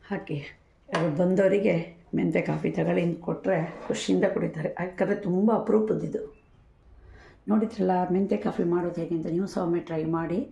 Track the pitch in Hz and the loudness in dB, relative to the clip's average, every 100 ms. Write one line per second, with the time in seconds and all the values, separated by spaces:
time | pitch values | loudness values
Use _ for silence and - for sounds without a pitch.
0 | - 196 - 151 - - _ _ - 180 | -6 -8 -6 -8 -8 -18 _ _ -6 -2
1 | 165 147 180 190 190 202 202 165 165 - | 0 2 2 4 4 4 4 0 -2 -14
2 | - 165 175 165 165 156 - 160 165 180 | -6 0 2 2 0 -2 -2 0 0 2
3 | 170 165 - 165 185 180 165 - - - | 0 -2 -4 -4 0 0 -2 -8 -6 -4
4 | - 185 190 - 170 160 151 - 180 - | 0 2 2 0 -4 -2 -6 -4 -8 -2
5 | 190 202 190 180 214 220 220 214 214 170 | -2 0 0 2 4 2 2 2 2 0
6 | 160 - - - _ - _ _ - - | -2 -6 -8 -14 _ -20 _ _ -20 -20
7 | - - - - - 214 220 - 185 185 | -20 -20 -20 -14 0 2 2 0 2 2
8 | 180 180 196 208 - - 175 175 175 170 | 2 2 2 0 -2 -2 0 2 0 -4
9 | 165 170 165 165 190 - 175 170 165 165 | -4 -2 -2 -2 -2 -2 0 -2 -2 -4
10 | 156 165 165 175 294 | -2 -2 -2 -2 -4